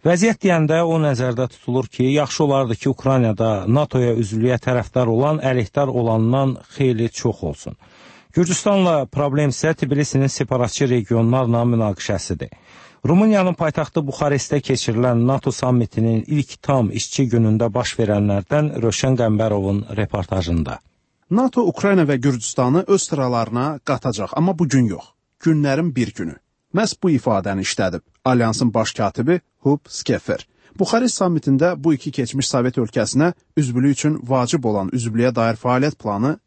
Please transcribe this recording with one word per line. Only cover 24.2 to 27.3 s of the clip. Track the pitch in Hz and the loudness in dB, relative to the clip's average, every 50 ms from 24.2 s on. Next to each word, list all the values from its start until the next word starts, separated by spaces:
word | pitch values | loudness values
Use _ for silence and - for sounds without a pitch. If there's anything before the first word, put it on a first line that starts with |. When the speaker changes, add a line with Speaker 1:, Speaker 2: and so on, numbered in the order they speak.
| 98 - | -6 -6
Speaker 2:
amma | - 151 165 190 185 156 | -2 0 0 0 0 0
bu | 175 139 | -2 2
gün | 131 131 123 | 2 2 2
yox. | 107 90 78 - _ _ _ _ _ _ _ | 2 -2 -8 -12 _ _ _ _ _ _ _
Günlərin | - 160 160 151 147 139 135 147 170 175 131 | 0 2 2 2 2 0 0 0 -2 -2 -2
bir | 127 117 98 - | -2 -4 -4 -4
günü. | - 90 80 73 - _ _ _ _ _ _ - | -8 -10 -10 -10 -12 _ _ _ _ _ _ -2
Məhz | 185 226 - - _ | -2 0 -2 -2 _
bu | - 185 151 | 0 2 2
ifadəni | 123 - 127 | 2 2 0